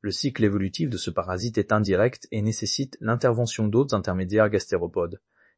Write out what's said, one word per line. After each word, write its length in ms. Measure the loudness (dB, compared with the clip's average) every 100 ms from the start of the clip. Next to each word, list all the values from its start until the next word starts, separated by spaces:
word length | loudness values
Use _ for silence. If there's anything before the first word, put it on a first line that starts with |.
Le 100 | -4
cycle 320 | -4 -4 2
évolutif 460 | 2 2 -2 -2 -4
de 80 | -2
ce 120 | -4
parasite 480 | -4 -2 -4 -2 -2
est 140 | 2
indirect 560 | 2 4 4 2 0 -8
et 100 | -4
nécessite 560 | -2 -2 -4 -4 -6 -6
l'intervention 720 | -2 0 2 0 -2 0 2
d'autres 260 | 2 2 0
intermédiaires 540 | -2 -2 0 4 4
gastéropodes, 720 | 2 0 -2 0 -2 -4 -6 _ _ _